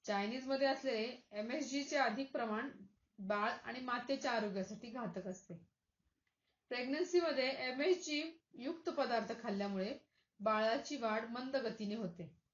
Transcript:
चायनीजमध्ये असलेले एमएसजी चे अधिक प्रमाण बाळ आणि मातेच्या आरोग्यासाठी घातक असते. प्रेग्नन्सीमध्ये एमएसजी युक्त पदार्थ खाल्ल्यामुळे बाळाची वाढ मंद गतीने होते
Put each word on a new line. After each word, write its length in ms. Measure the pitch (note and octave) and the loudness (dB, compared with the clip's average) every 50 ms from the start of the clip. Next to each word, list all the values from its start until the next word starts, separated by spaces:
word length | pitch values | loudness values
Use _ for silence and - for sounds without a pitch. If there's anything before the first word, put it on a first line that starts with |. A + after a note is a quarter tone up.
| _ | _
चायनीजमध्ये 600 | - G3+ G3+ G3+ G#3+ A#3+ C4+ C4 C4 C4+ C4 C#4 | 0 0 0 0 0 -2 -4 -2 0 2 4 4
असलेले 600 | C4+ C#4 C#4 - C4+ A#3 G#3+ A3 B3+ A#3+ - - _ | 4 4 2 2 0 2 2 0 -2 -4 -10 -16 _
एमएसजी 520 | G#3 G#3 G#3+ A#3 B3+ D#4 C#4 A#3 C4+ C#4+ C#4 | -6 -6 -4 -2 -2 -2 -2 0 0 -2 0
चे 120 | C#4+ D4+ | 2 2
अधिक 360 | C#4 C4 A#3 G#3+ B3+ C#4 - | 4 4 4 2 0 -4 -2
प्रमाण 380 | - B3 A#3 A3 G#3 A3 C#4 C#4+ - - - - _ _ _ _ _ - | -2 -2 0 0 0 0 -2 -4 -8 -12 -18 -20 _ _ _ _ _ -10
बाळ 320 | G3 F#3+ G#3 G#3 G#3 A#3 | -2 0 0 2 2 0
आणि 300 | - - - A#3 A#3+ B3+ | 0 -2 -6 -8 -8 -6
मातेच्या 500 | B3+ B3 A#3+ B3 - - C#4 C4+ - C4 | -2 -2 -2 -2 2 0 0 2 2 2
आरोग्यासाठी 580 | A#3+ A3+ G#3+ G#3 F#3 G3 F#3 - G#3+ - - A#3 | 2 2 2 0 0 -2 -2 -4 -6 -10 -10 -8
घातक 360 | A3 B3+ A#3 F#3 E3+ F#3+ F3+ | -6 -4 -4 -4 -4 -4 -4
असते. 280 | F#3+ F#3 - - - F3 E3+ - _ _ _ _ _ _ _ _ _ _ _ _ _ _ _ _ _ _ _ _ _ | -4 -6 -8 -10 -14 -14 -14 -14 _ _ _ _ _ _ _ _ _ _ _ _ _ _ _ _ _ _ _ _ _
प्रेग्नन्सीमध्ये 800 | B3 B3 B3 C4 C#4 D#4 F4+ F4 F4 F4 E4+ D#4+ C#4 C4 C4 C4 | -6 -4 -2 0 2 0 2 6 6 6 6 6 4 4 2 2
एमएसजी 840 | C4+ - B3+ B3+ B3 C4+ C#4+ F#4 F4+ F4+ - D#4 D4+ D4 D#4+ E4 - - _ _ | 2 0 -2 -2 0 2 4 4 4 4 2 -2 0 0 -2 -2 -8 -12 _ _
युक्त 360 | - - A#3+ C#4 E4 - - F4+ | -14 -6 -6 -6 -6 -4 -4 -2
पदार्थ 440 | - C#4+ C4 A#3 A#3+ A3+ G3+ G#3 A#3 A3+ | 0 0 2 2 2 0 0 -2 -6 -4
खाल्ल्यामुळे 560 | - A#3 G3+ G3 G3+ G3+ G3 F#3+ F#3 G#3+ C#4 - _ _ _ _ _ _ _ _ | -2 -2 0 0 0 0 0 0 0 -2 -4 -6 _ _ _ _ _ _ _ _
बाळाची 560 | G3+ A3 A3 G#3+ A3 A3 A3+ C#4 - - D4 | 2 2 4 4 4 4 2 2 0 -4 -4
वाढ 280 | C4 A#3 A3 G#3+ A3+ A3+ A3+ | -2 0 0 0 0 -2 -2
मंद 260 | A#3 B3 C4 C4 C#4 | -6 -6 -4 0 0
गतीने 380 | C4 A#3 G#3+ - - G#3+ G3+ G#3 | 0 0 0 -4 -2 -4 -2 -2
होते 420 | A#3 G#3+ F3 E3+ - F3 D3 - _ _ _ | -2 -2 -4 -4 -8 -12 -12 -12 _ _ _